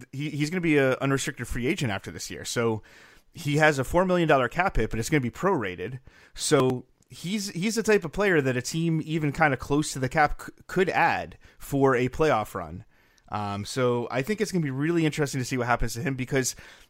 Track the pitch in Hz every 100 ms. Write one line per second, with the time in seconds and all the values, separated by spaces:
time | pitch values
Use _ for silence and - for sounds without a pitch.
0 | - 131 151 139 147 185 170 147 135 127
1 | 139 135 156 - 120 127 120 185 127 98
2 | - 80 - 73 - 120 117 110 - -
3 | - - _ - 147 147 151 139 123 170
4 | 190 180 160 139 120 - 185 - 110 113
5 | 117 151 123 - 185 175 98 90 95 131
6 | - - - - - 143 131 123 - _
7 | _ - 165 214 196 165 208 220 208 208
8 | 165 - 202 165 131 123 - 160 165 160
9 | 151 160 151 135 156 131 - 147 151 139
10 | 127 160 147 - - - - 175 185 -
11 | 160 95 82 - - _ - 139 135 123
12 | 127 - 156 117 107 101 80 92 - _
13 | _ _ - 104 101 101 101 135 123 120
14 | 117 123 139 208 202 185 151 131 151 170
15 | 156 - 139 139 123 131 120 117 - 117
16 | 135 131 123 139 123 - - -